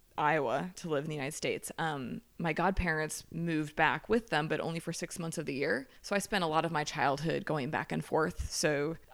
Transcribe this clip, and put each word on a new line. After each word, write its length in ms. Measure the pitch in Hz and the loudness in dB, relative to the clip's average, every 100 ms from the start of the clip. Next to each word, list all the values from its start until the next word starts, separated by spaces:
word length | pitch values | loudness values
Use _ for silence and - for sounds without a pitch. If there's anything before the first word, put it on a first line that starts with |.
| _ - | _ 0
Iowa 520 | 151 156 127 131 180 - | 4 4 4 0 -2 -8
to 120 | 175 | -2
live 140 | 147 | 0
in 60 | 156 | 0
the 40 | 151 | -4
United 180 | 135 151 | -4 -4
States, 340 | 139 95 - - | -2 -2 -4 -4
um, 420 | 165 147 123 - - - | -4 -2 -6 -8 -10 -4
my 140 | 170 | -2
godparents 720 | 156 175 196 180 156 156 - - | 2 2 2 2 0 -2 -6 -8
moved 440 | 165 170 156 151 - | -6 -2 0 -2 2
back 320 | 151 135 - | 2 2 2
with 200 | 226 - | 0 2
them, 180 | 151 156 | 0 2
but 100 | 151 | 0
only 200 | 90 165 | -2 -4
for 120 | - | -6
six 260 | 165 175 - | -6 -6 -6
months 180 | 165 160 | -6 -4
of 80 | 151 | -4
the 80 | |
year. 340 | 135 139 220 269 - | -2 0 0 -2 -14
So 120 | - 202 | -2 -2
I 20 | |
spent 240 | - 202 | 0 0
a 40 | 170 | 2
lot 160 | 156 | 4
of 80 | 165 | 2
my 100 | 160 | 0
childhood 600 | 147 160 131 135 160 143 | -2 2 2 2 2 0
going 260 | - 156 135 | 0 -2 0
back 220 | 151 147 | -2 -2
and 120 | 160 | -4
forth. 460 | - 151 160 - - | 0 2 0 -2 -6
So 460 | - 165 143 147 165 - | 0 2 2 0 -4 -2